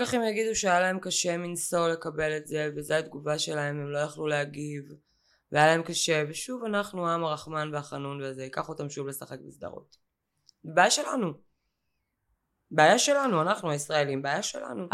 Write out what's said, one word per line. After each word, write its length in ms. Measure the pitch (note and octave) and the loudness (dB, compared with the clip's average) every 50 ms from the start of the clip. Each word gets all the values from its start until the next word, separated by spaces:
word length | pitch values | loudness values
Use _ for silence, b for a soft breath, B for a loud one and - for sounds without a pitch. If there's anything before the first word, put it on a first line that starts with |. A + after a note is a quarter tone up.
כך 140 | B3 A#3 B3 | 4 0 0
הם 80 | A#3+ | 0
יגידו 320 | A3+ A3 G#3 A3 A3 A3 G#3+ | 2 2 0 0 0 0 0
שהיה 260 | - G#3 F#3+ F3 F3 | 0 2 4 4 6
להם 200 | F#3 F#3 F#3 F#3 | 4 4 0 -2
קשה 360 | F3+ F#3 - - - F3 E3+ | -4 -2 -2 0 0 0 0
מנשוא 520 | F3 F3 F3 F3 E3+ - - F3+ E3+ E3+ E3 | -2 -2 -4 -6 -6 -4 0 2 2 2 2
לקבל 480 | E3 E3 - D#3+ D#3 D3+ D#3 D3+ D#3 | 0 0 -4 -6 -4 -2 -2 0 -2
את 100 | D3+ D3+ | -4 -4
זה, 240 | D3+ D3+ D3+ D3+ D3+ D3 | -4 -4 -2 -2 -4 -4
וזו 180 | D3+ D3 D3+ D#3 | -6 -2 0 0
התגובה 440 | D#3 D#3+ E3 - C#3+ D3 D3+ D3+ D3 | 0 0 -2 -8 -6 -4 -2 -2 -2
שלהם, 420 | - E3 D#3 D3 D3 C#3+ D3 D3 | -2 -2 -2 -2 -2 -2 -2 -4
הם 100 | C#3+ C#3+ | -4 -4
לא 80 | C#3+ C#3+ | -2 -2
יכלו 280 | D3+ D3+ D3 D#3+ D#3 | -2 -4 -4 -4 -2
להגיב, 580 | D3+ D3 D3 D3 D3 D3 D3 D3+ D3 D3 C#3+ C#3 D3+ - - _ _ _ _ _ _ _ _ _ _ | 0 0 0 -2 -4 -6 -8 -8 -8 -8 -10 -12 -14 -18 -20 _ _ _ _ _ _ _ _ _ _
והיה 140 | C#3+ D3 D3+ | 4 6 8
להם 160 | D#3+ E3 E3 | 8 6 4
קשה, 420 | E3 E3+ E3 - - E3 D#3 D3+ D3+ D3+ | 2 -2 -2 0 0 2 2 2 0 -2
ושוב 360 | D#3 - - - B3+ B3 A#3 | -4 -8 -8 -8 -8 -6 -4
אנחנו 440 | A3 G#3 G3+ G3+ G3+ G3 F3+ E3+ E3+ | -2 -2 -2 -2 -2 -4 -2 -2 0
העם 160 | E3+ E3+ E3 | 0 0 0
הרחמן 460 | D#3 D3+ D3 - D#3 D#3+ D3+ D3+ D#3 D3 | -2 -2 -4 -6 -6 -4 -4 -4 -4 -4
והחנון 480 | D3 C#3+ - C#3+ C#3+ C#3+ C#3 C#3 C#3+ | -6 -6 -6 -8 -8 -6 -6 -6 -6
וזה, 200 | C3+ C3+ C3 C3 | -6 -8 -8 -8
ייקח 260 | C3 C3 - D3+ - D#3 | -10 -8 -8 -8 -8 -8
אותם 220 | D3+ - D3 C#3+ | -8 -8 -8 -8
שוב 180 | - D3 C3+ C#3 | -6 -8 -8 -8
לשחק 300 | C3+ - C3+ - C3+ C3 - | -8 -10 -12 -12 -14 -14 -14
בסדרות. 500 | - C#3 - - F2 - - - _ _ _ _ _ _ _ _ _ _ _ _ _ _ _ - | -18 -16 -12 -12 -12 -12 -14 -16 _ _ _ _ _ _ _ _ _ _ _ _ _ _ _ -16
בעיה 260 | D#3 D#3 F3 F#3 A3+ | 0 4 4 6 6
שלנו. 420 | B3 D4 D4 - C#4 C4 G3+ D#3+ C#3+ - _ _ _ _ _ _ _ _ _ _ _ _ _ _ _ _ _ _ _ _ _ _ _ _ _ _ | 4 2 0 -2 -2 0 0 -2 -2 -6 _ _ _ _ _ _ _ _ _ _ _ _ _ _ _ _ _ _ _ _ _ _ _ _ _ _
בעיה 280 | D#3+ D#3 D3+ E3 G#3 A#3+ | 4 8 8 8 8 8
שלנו, 440 | - C#4+ C#4+ C#4+ C#4 B3+ F#3+ D#3 | 6 4 4 4 4 2 2 2
אנחנו 280 | D#3 F3+ G#3+ G#3 F#3 D#3+ | 2 2 0 0 0 -2
הישראלים, 520 | D3 C#3+ D3 - D#3 D3+ C#3+ C#3 C3+ C3+ | -2 -2 -2 0 0 2 2 2 0 -2
בעיה 200 | C#3 C#3 D3 F#3 | -2 -2 -2 -2
שלנו. 440 | G#3+ - - - - - - G3 F3+ F3 | -2 -4 -6 -8 -8 -8 -8 -8 0 2